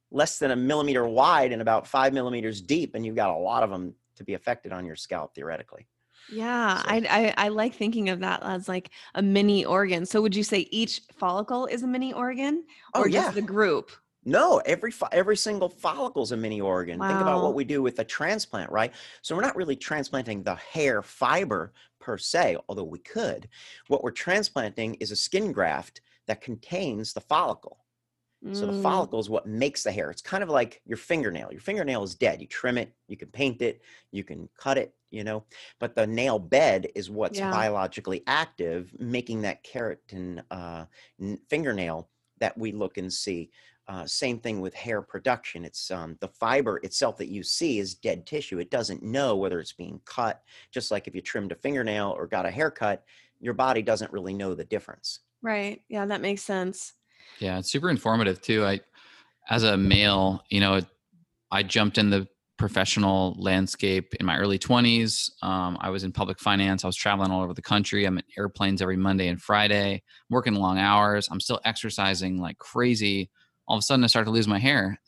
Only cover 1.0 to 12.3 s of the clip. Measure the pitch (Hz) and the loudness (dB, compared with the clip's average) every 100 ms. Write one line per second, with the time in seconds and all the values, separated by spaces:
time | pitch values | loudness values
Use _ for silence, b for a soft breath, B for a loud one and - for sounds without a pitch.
1 | 117 117 156 156 127 113 113 113 - 135 | 2 4 6 6 4 2 2 2 2 2
2 | 135 135 123 120 110 101 87 160 147 110 | 2 2 -2 -2 -4 -6 -2 0 0 -4
3 | 113 113 98 80 92 120 107 92 90 - | -4 0 0 0 0 2 0 0 -8 -12
4 | _ _ 101 92 123 120 98 92 87 78 | _ _ -10 -6 -4 -4 -6 -10 -10 -12
5 | - 87 73 - 76 78 - - _ _ | -8 -8 -8 -10 -10 -10 -12 -20 _ _
6 | b b b 220 226 240 220 185 - 220 | b b b -8 -4 0 0 0 0 0
7 | - 208 220 - 208 214 233 - 214 226 | 2 2 4 2 0 0 -2 -2 -2 0
8 | 190 180 185 175 - 185 196 185 - B | 0 -2 -2 -4 -4 -6 -4 -6 -8 B
9 | B - 196 196 208 202 - 185 196 170 | B 0 4 6 6 6 4 2 2 0
10 | 180 214 220 202 208 196 - 220 226 - | 2 2 4 2 2 0 0 -2 -2 -4
11 | - - 185 185 214 247 262 233 254 254 | -10 -4 0 0 -2 -4 -2 -2 -2 -2
12 | 262 240 247 | -2 -4 -4